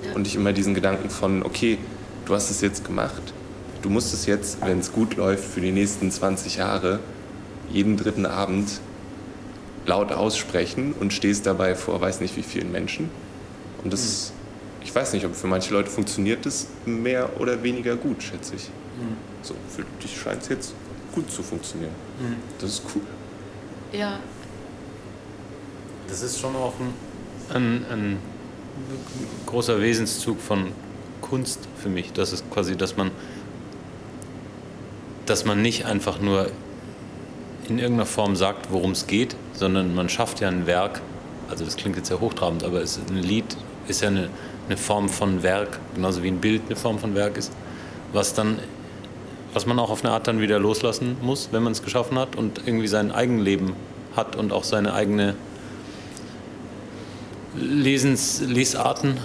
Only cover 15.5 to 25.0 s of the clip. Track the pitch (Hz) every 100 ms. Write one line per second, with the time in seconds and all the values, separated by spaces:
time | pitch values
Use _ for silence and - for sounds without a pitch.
15.5 | 92 - 101 101 - 101 - 98 117 143
16.5 | - - - - 113 120 127 127 127 123
17.5 | 120 120 123 120 120 147 120 - 90 -
18.5 | 98 - - - 123 117 110 - - -
19.5 | - - - - - - - - - -
20.5 | 131 - - - - - - - - -
21.5 | 85 - 82 82 90 - - 123 107 -
22.5 | - 98 - - 101 - - - - -
23.5 | - - - - 202 208 196 - - -
24.5 | - - - - -